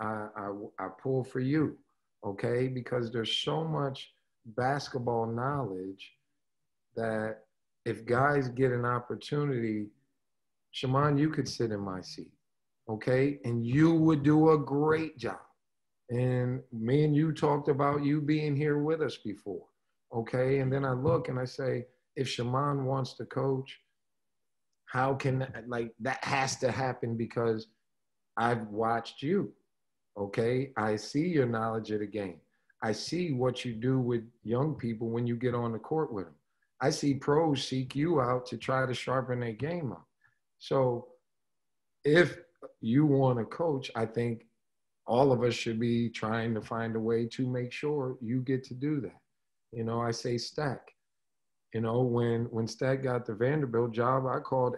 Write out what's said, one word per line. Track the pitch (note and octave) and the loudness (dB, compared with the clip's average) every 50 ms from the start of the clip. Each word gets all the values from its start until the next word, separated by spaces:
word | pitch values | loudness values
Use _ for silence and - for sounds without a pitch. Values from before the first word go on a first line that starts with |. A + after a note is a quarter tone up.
I, | A2 G#2+ A2 G#2+ G#2+ G#2+ - G#2+ | -6 -6 -4 -6 -8 -8 -10 -8
I, | G2+ G2+ G2 F#2+ G#2 - - - | -8 -8 -8 -8 -10 -12 -10 -10
I | F#2+ F#2 - - | -10 -10 -10 -8
pull | - C3 C3 C3 B2 | -4 -2 -2 -2 -2
for | - - C3 | -2 -4 -4
you, | C3 C3 C#3+ D#3 D3 - - - _ _ _ _ _ _ _ _ - | -2 0 2 2 2 0 -2 -8 _ _ _ _ _ _ _ _ -8
okay? | G#2 G2 G2 - A#2+ A#2+ B2 B2+ B2+ | -8 -6 -4 -2 0 0 0 0 0
Because | C3 B2+ A#2 - B2+ B2 A#2+ A2+ | -2 -6 -6 -4 -2 -2 -2 -2
there's | A2+ A#2 A2 G#2 - - | -2 -4 -2 0 0 0
so | - D3+ D3 D#3 E3 | 0 0 -2 -2 -2
much | D#3+ D#3 D3 C#3+ C3+ B2+ - - - _ _ _ _ _ _ _ | -2 -2 -2 -2 -2 -4 -8 -14 -18 _ _ _ _ _ _ _
basketball | A#2 G#2+ - B2 B2+ C#3+ C#3+ - - - C3 A#2+ B2 A#2+ A2+ A2+ A2+ | -10 -4 -2 0 0 0 -2 -4 -6 -6 -4 -2 0 0 0 0 -2
knowledge | A2+ A#2 B2 C3+ D3 C#3+ C3 G2+ F#2+ F#2 F#2 F#2+ G2 F#2+ - - _ _ _ _ _ _ _ _ _ _ _ _ _ _ _ _ _ | -2 -2 -2 -2 -2 -2 -4 -4 -6 -6 -8 -8 -10 -12 -16 -20 _ _ _ _ _ _ _ _ _ _ _ _ _ _ _ _ _
that | A2+ A2+ A2 A2 A2 G#2+ A2 A2 - - _ _ _ _ _ _ _ _ | -4 -2 -2 -2 -2 -2 -4 -6 -8 -14 _ _ _ _ _ _ _ _
if | A#2+ G#2+ G#2 A2+ | -4 -4 -4 -2
guys | G#2+ A#2+ B2 C3+ D3 D3 C#3+ C3 B2 | 0 2 4 4 4 4 2 0 0
get | A#2 A#2+ C3+ B2+ | 0 2 2 2
an | B2 A#2+ A#2+ | 2 2 0
opportunity, | A#2+ B2 A#2+ - - A2 G2+ - - D3 D3 D3 C#3+ C3+ A#2+ A2+ A2 A2 G#2+ G#2+ G#2 - _ _ _ _ _ _ _ _ _ _ _ _ _ _ _ | 0 0 -2 -2 -6 -8 -8 -6 -4 -2 -2 0 0 0 0 0 0 -2 -2 -4 -8 -12 _ _ _ _ _ _ _ _ _ _ _ _ _ _ _
Shaman, | - - - B2+ C3 C3+ D3 D3 C#3+ C#3 | -10 -4 -2 0 2 2 4 4 4 4
you | D3+ D#3 | 2 2
could | D#3 C#3+ B2+ A2 | 2 -2 -4 -4
sit | - - A#2+ A2 | -2 -2 -2 -2
in | G#2+ G2+ | -2 -4
my | G2+ G2 F#2 F#2 | -4 -6 -6 -8
seat, | F2 - - - E2+ - _ _ _ _ _ _ _ _ _ _ _ - | -10 -12 -14 -14 -16 -16 _ _ _ _ _ _ _ _ _ _ _ -8
okay? | A2 G#2+ - C3+ B2+ C3 C3+ C#3+ C#3+ C#3+ - | -8 -4 0 2 4 4 4 2 0 -2 -4
And | A#2+ A#2+ A#2 A#2 | -2 -2 0 0
you | A#2 B2+ D3 D#3 E3 E3 | 2 4 6 6 8 8
would | D#3+ D#3 D#3+ D#3+ C#3+ C3 | 6 6 6 4 6 6
do | D3 D3+ D#3 D#3 D#3+ | 6 6 8 8 8
a | D#3 D3+ | 6 6
great | C#3 B2 C#3 C#3+ D3+ D#3 D#3 D#3+ D#3+ D3+ - B2+ | 4 0 0 2 4 4 2 2 0 -4 -8 -8
job. | A#2+ G#2+ F#2 - - _ _ _ _ _ _ _ _ _ _ _ _ - | -6 -6 -6 -8 -12 _ _ _ _ _ _ _ _ _ _ _ _ -4
And | A#2+ A#2+ B2+ B2+ B2+ B2 B2 B2 B2+ C3 - - B2 | -2 0 2 2 2 0 0 0 -2 -6 -8 -10 -8
me | A2+ A2+ A#2 C3+ D3+ D3+ | -4 0 2 4 4 4
and | D3+ D3 | 4 4
you | C#3+ D#3+ D#3+ | 4 4 2
talked | D3 - D#3 D3+ D3 D3 C#3+ D#3 | 0 2 2 2 2 2 2 0
about | C#3+ C3 C#3+ C#3+ C#3+ D3 C#3+ | 2 2 2 2 2 2 2
you | C#3 D3 D3+ | 2 2 2
being | D3 C#3+ D#3 D3+ D3+ D3+ C#3+ | 2 2 0 2 2 0 0
here | C#3 D3+ D3+ D3 D3 | 0 2 2 2 2
with | D3 D#3 D#3+ D#3+ | 2 0 0 0
us | D#3 B2 - - | 0 -2 -4 -6
before, | - A2 F#2+ - _ G2+ F#2 E2 - _ _ _ _ _ _ _ _ _ B2 | -8 -10 -10 -8 _ -10 -10 -10 -12 _ _ _ _ _ _ _ _ _ -6
okay? | A#2 A2+ A2+ - B2+ B2+ C3 C3+ C#3 | -6 -4 -2 -2 0 2 2 2 2
And | C3 C3 | 2 0
then | C3 C#3 C#3 | 0 0 0
I | C3+ | 0
look | B2+ B2 C3 D#3+ E3+ D#3+ D#3+ - | -2 0 2 2 2 2 0 -2
and | C3 B2+ | -4 -4
I | B2+ | -4
say, | B2+ - - C3+ B2+ B2 B2 A#2+ - _ _ _ _ _ | -6 -6 -4 -4 -2 -2 -4 -6 -10 _ _ _ _ _
if | - C3 B2+ | -6 -4 -4
Shaman | - - A#2+ A#2+ B2+ C3 C#3+ D3 C#3+ C#3 C3 | -2 -4 -2 -2 0 0 0 0 0 0 0
wants | C3 C3+ C3+ C3 B2+ - | 0 0 -2 -2 -4 -6
to | - A#2 | -12 -12
coach, | - - B2+ C3 C3+ C3+ C3 C3 - - - _ _ _ _ _ _ _ _ _ _ _ _ _ _ _ _ _ _ _ _ _ | -6 -4 -2 0 0 0 -2 -4 -8 -14 -20 _ _ _ _ _ _ _ _ _ _ _ _ _ _ _ _ _ _ _ _ _
how | - - B2+ C3 C3+ C#3 | -6 -2 0 0 2 0
can, | C3 - C3+ B2+ C3 C3 C3 - A#2 A2 A#2+ | 0 0 0 0 0 -2 -4 -8 -12 -10 -6
like, | B2 A#2 A#2 A#2 - - | -4 -4 -4 -6 -8 -6
that | A2 C3 B2+ - - | -4 -4 -4 -4 -2
has | - C#3 C#3 C3+ C3+ - - | -2 0 0 0 0 -2 0
to | C3+ B2 | 0 0
happen | A#2 B2+ C3 B2+ A#2+ - - A#2 A#2 | 0 0 -2 -2 -2 -4 -4 -4 -2
because | A2+ A#2 A2+ - A#2+ A#2 A#2 A2+ A2 - - _ _ _ _ _ _ _ _ _ _ _ _ _ | -2 -4 -2 -2 0 0 0 0 -2 -4 -10 _ _ _ _ _ _ _ _ _ _ _ _ _
I've | G#2+ A2+ A#2+ B2 A2 A2 G#2 | 0 2 2 2 0 -2 -6
watched | G#2 G#2+ A2+ A2+ A#2 A#2 - - - - C3+ | -2 0 0 2 0 0 -2 -6 -10 -6 -2
you, | C#3+ F#3+ G3+ C#3 - - _ _ _ _ _ _ _ _ _ _ _ _ G#2 | 0 0 0 0 -2 -6 _ _ _ _ _ _ _ _ _ _ _ _ -8
okay? | G2+ G2 G2+ - A2+ A#2 B2+ B2+ C#3 C3+ - | -6 -4 -2 0 0 2 2 0 -2 -2 -4
I | A2 G#2+ A2 G#2+ G#2+ | -2 0 0 0 -2
see | - - - C#3+ E3 F#3 | -4 -4 -2 0 0 2
your | E3+ D3 B2+ | 2 2 2
knowledge | A#2+ A#2 A2 A2 A2+ A2 A2+ G#2+ G#2+ | 2 2 0 -2 -2 -2 -4 -4 -4
of | G#2+ G#2 | -4 -4
the | G#2 G2+ | -4 -4
game. | - G#2+ G2+ F#2 E2 - _ _ _ _ _ _ _ _ - | -4 -4 -6 -6 -8 -12 _ _ _ _ _ _ _ _ -2
I | A2+ | -2
see | G#2+ - - - D#3 F3 F3+ E3+ | -2 -2 -4 -4 -2 -2 -2 -2
what | C#3 B2 B2+ B2+ B2 - - | 0 0 0 0 0 -2 -6
you | B2+ A#2 | -6 -6
do | A2 A2+ C3 C3+ C3 | -2 0 0 2 2
with | B2 A#2+ A#2+ A#2+ A2+ A#2 _ _ _ | 2 0 0 -2 -4 -6 _ _ _
young | G#2 A2+ B2 C#3+ D#3 C#3+ | -2 0 0 2 0 -2
people | B2+ - A2+ A#2 A2 A#2+ A2+ | -2 -4 -4 -4 -4 -4 -4
when | A2+ A#2+ B2 A#2+ | -2 -2 0 -2
you | A#2+ | -2
get | A#2 B2+ B2 A#2+ | 0 0 0 0
on | A#2+ A#2+ A#2 | 0 -2 -2
the | A2+ G#2+ | -4 -6
court | - - D#3 D#3+ D#3 - | -6 -4 -2 -2 -2 -2
with | A#2 G2 F2 | -4 -6 -8
them. | - - _ _ _ _ _ _ _ _ _ | -8 -14 _ _ _ _ _ _ _ _ _
I | B2+ C#3+ | 0 0
see | D#3 - - C#3+ C3+ | 0 2 0 0 0
pros | C3+ - - C#3+ D3+ E3+ D#3 C#3+ B2+ - | 0 2 2 4 4 4 4 2 0 -2
seek | - C3 C3 C3 B2+ - | -2 -2 -4 -4 -4 -2
you | C#3 D3+ F3 E3+ C#3 | -2 0 2 2 2
out | B2 A#2+ B2+ B2+ B2 - | 2 2 0 0 -2 -4
to | A#2+ A2+ | -8 -8
try | - - C3 C3 C3 | -2 0 0 0 0
to | B2 B2 | 0 -2
sharpen | - - - B2+ C3 A#2+ A#2+ B2 A#2+ | -4 -2 0 0 0 0 0 -2 -2
their | A#2+ A#2 A2 | -2 -4 -4
game | G#2 C3+ D#3 F3 F3 D#3 A#2 | -4 -4 -4 -4 -4 -4 -6
up. | F#2+ E2 - _ _ _ _ _ _ _ _ _ _ _ | -6 -8 -12 _ _ _ _ _ _ _ _ _ _ _
So | - - D3 C3+ C3 B2+ A#2+ A#2 - - - _ _ _ _ _ _ _ _ _ _ _ _ _ _ _ _ _ _ | -6 -2 2 2 2 2 0 -2 -6 -10 -20 _ _ _ _ _ _ _ _ _ _ _ _ _ _ _ _ _ _
if | C#3+ D3+ E3+ F3 - - - - _ _ _ - - - _ | 6 8 8 8 6 4 -6 -16 _ _ _ -20 -20 -16 _
you | - A2 A#2+ C#3 D#3 | -2 2 4 6 6
want | D3+ C3+ C3+ C3+ C3 B2 A#2 | 6 6 6 6 4 4 2
to | G#2+ | 0
coach, | G2+ - - E3+ E3+ C#3+ C3 C3+ - - | -4 -4 -2 -2 0 0 -2 -4 -6 -4
I | A2+ A2+ A2 | -4 -4 -2
think | - A#2 A#2+ A#2+ A2+ A2 - _ _ _ _ _ _ _ _ _ _ _ _ | -2 -2 -2 -2 -2 -4 -8 _ _ _ _ _ _ _ _ _ _ _ _
all | - A2+ B2 C#3+ C#3 | 2 4 6 6 6
of | B2+ A2 A#2+ | 6 4 4
us | B2 A2 | 0 0
should | - - A#2 A2+ A2 | 0 -2 -4 -2 0
be | A#2+ A#2+ A#2+ A#2 A#2+ A2+ | 2 2 2 2 2 0
trying | A2+ - - G#2+ A2 A2+ A2+ A#2 A2+ | -2 -4 -2 -2 0 0 0 0 -2
to | G#2+ | -2
find | G#2+ - A#2+ A2+ A2+ A2+ A2 | -4 -4 -4 -4 -4 -2 -2
a | A2+ | -2
way | A2 A2+ A#2 A2+ A#2 A#2 | 0 0 2 2 0 -2
to | - - C3+ B2+ | -2 -4 -2 -2
make | B2+ B2+ B2 B2 | -2 -2 -4 -6
sure | - - - D3 D3+ D3 C3 B2+ B2+ - | -8 -6 -4 -2 -2 -2 -2 -4 -4 -6
you | B2 A2 B2 C3 | -6 -2 -2 -2
get | B2+ C3+ C3+ B2 B2+ | 0 0 -2 -2 -2
to | - B2 | -6 -10
do | B2+ C3+ D3+ D#3 C#3+ | -6 -4 -2 -2 -2
that. | A2 F2+ - - _ _ _ _ _ _ _ _ _ _ | -4 -6 -12 -16 _ _ _ _ _ _ _ _ _ _
You | - A#2 A2+ | -8 -6 -4
know, | A2+ A2+ A#2 | -2 -2 -2
I | A#2+ A#2 | -2 -2
say | A2+ - - B2+ A#2+ A#2 | -2 -2 -2 -2 -2 -2
Stack. | - - - - D3+ C#3 B2+ - - - _ _ _ _ _ _ _ _ _ _ _ _ _ _ _ _ - | -4 -6 -6 -4 -2 -2 -4 -6 -10 -18 _ _ _ _ _ _ _ _ _ _ _ _ _ _ _ _ -4
You | A2+ | -2
know, | A2+ A2+ A2+ B2 | -2 0 2 2
when, | B2+ B2 A#2+ A#2+ A#2+ A#2 A#2 A2+ A#2 | 2 2 2 2 2 2 2 0 -2
when | A#2+ A#2+ A2 A2+ A2 | -2 -2 -4 -4 -4
Stack | - - C3+ C3 C3+ C3+ C3 | -4 -2 0 0 0 0 0
got | B2+ B2 A#2+ A#2 | -2 -2 -2 -2
the | - A2 | -4 -2
Vanderbilt | G#2+ A#2+ C3 D3 D#3 C#3+ A#2+ A2+ A#2 A#2+ A#2+ | 0 0 2 2 0 0 0 2 2 2 2
job, | A2 A#2 A#2 B2 C3 C3 C3 | 0 0 2 2 2 2 2
I | C3 B2 D3+ | 0 -2 -2
called | D3 - C3+ C3 B2+ B2 B2 | -2 0 0 2 2 2 0